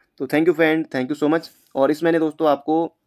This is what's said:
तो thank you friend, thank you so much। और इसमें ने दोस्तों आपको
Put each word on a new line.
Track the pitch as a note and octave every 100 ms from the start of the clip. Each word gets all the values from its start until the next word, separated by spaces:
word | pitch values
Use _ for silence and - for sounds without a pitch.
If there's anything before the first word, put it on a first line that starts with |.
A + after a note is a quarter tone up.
| _ -
तो | C3
thank | D3 E3
you | D#3
friend, | D#3 D#3+ D#3 C3+
thank | B2+
you | D3
so | D3+
much। | E3 - _ _ C3+
और | C#3
इसमें | D3+ E3
ने | E3
दोस्तों | D#3 D3+ D#3
आपको | C#3 D3+ D#3+ D#3+ _